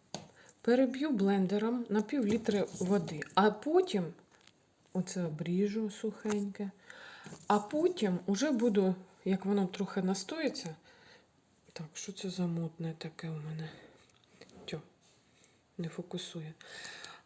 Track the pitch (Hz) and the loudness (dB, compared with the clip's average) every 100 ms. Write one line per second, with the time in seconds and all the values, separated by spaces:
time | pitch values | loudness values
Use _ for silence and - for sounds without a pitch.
0 | _ - - - - - - 247 269 262 | _ -16 -14 -20 -20 -6 2 4 4 2
1 | 311 226 196 196 185 208 220 247 233 208 | 0 2 4 4 4 2 0 -2 0 0
2 | 208 294 202 220 226 208 - - 180 202 | 0 0 2 2 2 0 0 -2 0 2
3 | 160 151 - - 208 208 294 349 370 202 | 0 -6 -2 4 6 4 4 4 4 2
4 | 165 - - - - _ _ _ _ 185 | -2 -8 -20 -20 -20 _ _ _ _ -4
5 | 180 185 170 156 165 180 208 214 214 - | -2 -2 -4 -2 0 2 2 0 -4 -4
6 | 220 208 214 208 202 196 202 - - - | -6 -4 -2 -2 -2 -6 -8 -10 -20 -18
7 | - - - - - 202 208 302 359 - | -18 -18 -16 -6 2 2 2 2 2 2
8 | 202 180 - 202 294 240 240 202 190 180 | 2 2 0 2 2 4 4 6 4 2
9 | - - 185 190 190 202 185 - 190 - | -4 -6 0 0 2 2 2 0 -4 0
10 | 185 190 - 320 285 - 165 156 - - | 0 0 -4 -2 -2 -2 -10 -12 -18 -20
11 | - - _ _ _ _ _ - 156 - | -20 -20 _ _ _ _ _ -14 -12 -10
12 | - 190 190 180 175 170 165 - 165 156 | -10 -8 -6 -2 0 0 -2 -4 -6 -6
13 | 160 - 165 156 156 156 156 - - - | -10 -8 -8 -8 -6 -8 -8 -12 -20 -20
14 | _ _ _ - - - - 156 - _ | _ _ _ -20 -20 -20 -10 -10 -10 _
15 | _ _ _ _ - _ _ - 165 - | _ _ _ _ -20 _ _ -10 -8 -8
16 | 175 175 - 170 156 160 - - - - | -8 -8 -8 -10 -12 -14 -16 -14 -14 -14
17 | - - | -16 -16